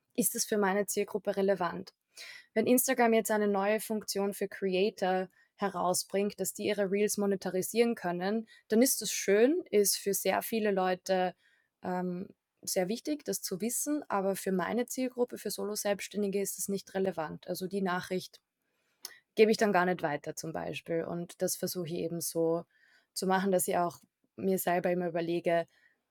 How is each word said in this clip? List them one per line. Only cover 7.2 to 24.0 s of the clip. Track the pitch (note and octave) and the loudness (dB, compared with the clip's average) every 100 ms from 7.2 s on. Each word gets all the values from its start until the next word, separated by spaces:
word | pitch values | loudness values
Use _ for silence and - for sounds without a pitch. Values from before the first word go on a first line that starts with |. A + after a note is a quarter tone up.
| G3+ G3 F#3 F#3 F#3 A3 A#3 | 0 0 0 -2 0 2 2
können, | A3+ F3 F3 F#3+ A3+ A3 - - | 2 -2 -2 0 -2 -4 -12 2
dann | A3 | 6
ist | B3+ - | 6 4
das | G3+ | -2
schön, | - - G3+ A#3+ F4 - | -4 2 6 6 4 2
ist | G#3 G3 - | 2 4 2
für | G3 | -2
sehr | G3 F#3+ G3 | 0 0 0
viele | - A3+ G#3+ | 0 0 0
Leute, | F#3+ F#3 F#3 - F#3 F3+ - _ _ _ _ | 2 2 0 0 2 2 -2 _ _ _ _
ähm, | F3+ F3+ F3+ F3+ F#3+ - _ _ | -4 -2 -2 -4 -10 -16 _ _
sehr | G3 F#3+ F#3 | -4 -2 0
wichtig, | A#3 - D4+ | -2 -4 -6
das | - - | -4 -6
zu | - F#3 | -4 -4
wissen, | A3+ - D4 D4 - | -2 -2 -2 -4 -2
aber | G3+ G3 F#3+ | -2 0 -2
für | G3 | -2
meine | F#3+ F#3 G#3+ A#3+ | 0 0 -2 -2
Zielgruppe, | - B3+ A#3+ B3 A3 | -4 -4 -2 -4 -4
für | G#3+ | -8
Solo-Selbstständige | G3 G3+ G#3+ G3+ G3+ - G3+ G3+ G3 | -6 -6 -4 -2 -2 -4 -2 -2 -2
ist | G3 - | -4 -6
es | - | -4
nicht | G3 - | -6 -4
relevant. | F#3+ F#3+ E3 D#3 E3+ - | -4 -2 -2 -6 -8 -8
Also | F3+ F#3 | -8 -4
die | G3 | -2
Nachricht | F#3+ F3+ - F#3 - - _ _ _ _ _ _ - - _ | -2 -2 -4 -6 -6 -20 _ _ _ _ _ _ -20 -20 _
gebe | - A3 | 4 6
ich | A3 | 6
dann | G#3+ | 4
gar | F3+ F3+ | 4 4
nicht | E3+ | 0
weiter | D#3 D3 D#3 - | -2 -4 -6 -8
zum | E3 | -8
Beispiel. | E3 E3 - - E3 | -6 -6 -8 -4 -4
Und | - E3+ F3 - | -4 -6 -8 -4
das | F#3 - | -4 -2
versuche | F#3 F3+ D#3+ | -4 -4 -6
ich | |
eben | F3 E3 E3+ | -4 -4 -4
so | D#3+ E3 E3 E3 E3+ _ _ _ _ | -4 0 2 0 -4 _ _ _ _
zu | - F#3 | -4 2
machen, | F#3+ G3 | 2 4
dass | F3+ F#3+ | 2 2
ich | F3+ | 0
auch | F3 - | 0 -4